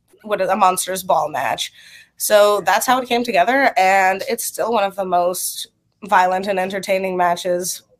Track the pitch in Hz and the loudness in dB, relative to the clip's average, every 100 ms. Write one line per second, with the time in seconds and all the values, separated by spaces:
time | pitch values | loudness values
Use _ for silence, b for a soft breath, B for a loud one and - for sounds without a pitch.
0 | _ _ 214 202 185 196 185 185 - 185 | _ _ -6 -4 0 2 2 2 -4 -8
1 | 185 160 151 143 127 - - B B B | -2 0 0 -4 -4 -4 -8 B B B
2 | B _ - 208 208 208 180 202 240 254 | B _ 2 4 6 4 2 0 2 -2
3 | 247 240 240 190 190 269 262 - 190 196 | 0 -2 0 0 2 2 2 2 4 4
4 | 185 190 196 233 - - 202 233 196 196 | 2 0 -4 -6 -6 -4 -2 0 -2 -4
5 | 190 180 175 180 - - - _ _ _ | -2 0 0 -2 -8 -10 -14 _ _ _
6 | 196 196 185 185 196 190 185 196 190 190 | 0 2 4 0 -2 -2 -2 -6 -2 -2
7 | 190 180 175 175 185 180 180 - _ | -2 0 0 0 -2 -2 -4 -10 _